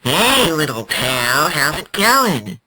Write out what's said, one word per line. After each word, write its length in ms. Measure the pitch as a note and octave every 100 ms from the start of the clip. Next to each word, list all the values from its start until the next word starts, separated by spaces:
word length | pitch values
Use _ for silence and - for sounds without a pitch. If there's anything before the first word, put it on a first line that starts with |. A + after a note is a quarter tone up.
Hey, 480 | A#2+ C#3+ A3+ C4+ A#3+
little 340 | D#3+ D3+ A2+ A2
pal, 640 | - B2+ C3 B2 C3 D#3
how's 300 | D3+ C#3 D#3
it 120 | -
going? 680 | - G3+ B3+ B3+ D3+ G#2 -